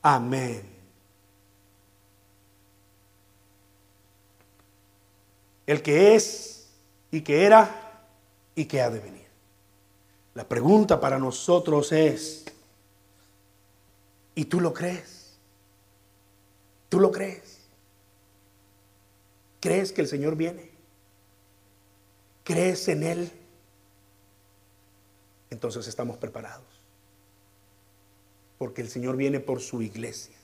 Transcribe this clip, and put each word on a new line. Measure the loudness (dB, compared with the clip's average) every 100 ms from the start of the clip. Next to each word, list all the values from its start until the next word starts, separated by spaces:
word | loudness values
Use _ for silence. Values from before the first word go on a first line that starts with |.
Amén". | 4 2 0 -4 -4 -8 -14 -20 -20 _ _ _ _ _ _ _ _ _ _ _ _ _ _ _ _ _ _ _ _ _ _ _ _ _ _ _ _ _ _ _ _ _ _ _ _ _ _ _ _ _ _ _ _ _ _ _ -4
El | -2
que | 2 6 8 8
es, | 4 -10 -16 -20 -20 _ _ _ _
y | -8
que | 0 4 8
era, | 8 8 -2 -18 -20 -20 _ _ _ _ -8
y | -4
que | -2
ha | -2
de | -4
venir. | -14 -20 -20 _ _ _ _ _ _ _ _ _ _
La | -18 -6
pregunta | -2 6 6 6 2
para | 0 -2
nosotros | -4 -4 2 2 2 0 2
es, | 2 2 0 -10 -14 -20 -20 _ _ _ _ _ _ _ _ _ _ _ _ _ _ _ _ _
¿y | -8 -4
tú | 0
lo | 0
crees? | -2 -6 -8 -14 -20 -20 _ _ _ _ _ _ _ _ _ _ _ _ _ _ _ _
¿Tú | 2
lo | 4
crees? | 2 -8 -10 -20 -20 _ _ _ _ _ _ _ _ _ _ _ _ _ _ _ _ _ _ _ _
¿Crees | -2 0 0
que | -4
el | -4
Señor | -2 -4 -2
viene? | -6 -6 -20 -20 _ _ _ _ _ _ _ _ _ _ _ _ _ _ _ _
¿Crees | -4 0 0 0 -2
en | -2
Él? | -2 -4 -8 -12 -20 _ _ _ _ _ _ _ _ _ _ _ _ _ _ _ _ _ _ _ _
Entonces | -10 -8 -8 -12
estamos | -8 -10 -8
preparados. | -12 -14 -16 -20 -20 _ _ _ _ _ _ _ _ _ _ _ _ _ _ _ _ _ _ _
Porque | -12 -10
el | -12
Señor | -8 -6 -2
viene | -2 -2
por | -4 -6
su | -6 -8
iglesia. | -8 -8 -14 -14 -20 -20